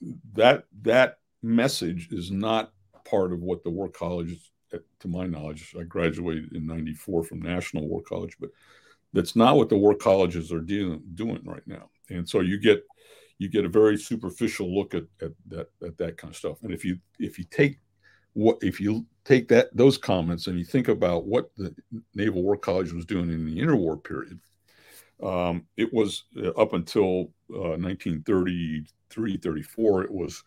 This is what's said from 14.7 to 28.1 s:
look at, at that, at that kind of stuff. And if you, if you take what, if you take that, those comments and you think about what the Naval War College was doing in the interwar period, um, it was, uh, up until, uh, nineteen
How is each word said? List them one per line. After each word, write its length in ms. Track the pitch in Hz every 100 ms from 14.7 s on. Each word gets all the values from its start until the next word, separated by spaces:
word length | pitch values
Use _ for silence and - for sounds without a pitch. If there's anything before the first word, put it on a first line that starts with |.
look 200 | 92 92
at, 100 | 87 82 _
at 100 | 82 82 -
that, 220 | 85 - _
at 140 | 85 80
that 200 | 85 80
kind 140 | 80
of 60 | 82
stuff. 240 | 85 -
And 100 | -
if 140 | 85 98
you, 140 | 90 _ _
if 220 | 156 -
you 60 | 87
take 340 | - 143 143 _ _ _ _ _
what, 260 | 110 107 -
if 180 | 98 -
you 280 | 101 110 113 _ -
take 220 | 135 117
that, 280 | 117 - 113
those 220 | 135 131
comments 480 | - 92 82 85 98
and 140 | 90
you 60 | 85
think 240 | 135 120
about 360 | 78 87 85 90
what 240 | 120 - -
the 160 | 92 - _ 110 -
Naval 300 | 98 107 95
War 120 | 92 101
College 380 | - 92 87
was 120 | 85 85
doing 260 | 101 87
in 140 | 82 80
the 140 | 80
interwar 440 | 156 135 82 78
period, 360 | - 69 - - _ _ _ _ _ - _ _
um, 420 | 95 90 90 87 - -
it 160 | 110
was, 340 | 117 104 - - -
uh, 120 | 113
up 240 | - 110
until, 580 | 92 85 110 95 92 82 _ _
uh, 260 | - 87 82
nineteen 440 | 92 95 -